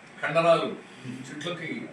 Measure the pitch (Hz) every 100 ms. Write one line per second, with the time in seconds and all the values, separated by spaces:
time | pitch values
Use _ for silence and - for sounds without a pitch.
0 | - - 147 160 170 160 - - - -
1 | 123 127 - 151 170 170 - 117 -